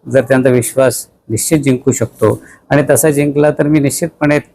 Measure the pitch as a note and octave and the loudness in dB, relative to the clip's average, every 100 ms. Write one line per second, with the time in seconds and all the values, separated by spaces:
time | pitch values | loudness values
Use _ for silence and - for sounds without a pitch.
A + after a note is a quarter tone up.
0 | - B2+ B2 C3 B2+ B2 A#2 - C3 A#2+ | 0 -2 2 0 2 0 0 0 0 -2
1 | - _ _ A2+ - D#3+ C#3 B2+ - B2 | -12 _ _ -6 -2 0 0 0 0 -2
2 | A2+ - G#2+ - - - _ C#3+ C3+ C#3+ | -6 -2 -2 -2 -8 -20 _ -2 2 2
3 | D#3+ C#3+ D3 C#3+ D3+ D3 D3 D#3 C#3 - | 2 0 -2 0 0 0 0 0 0 -4
4 | D#3+ _ D3 D3 - | -8 _ 0 0 -4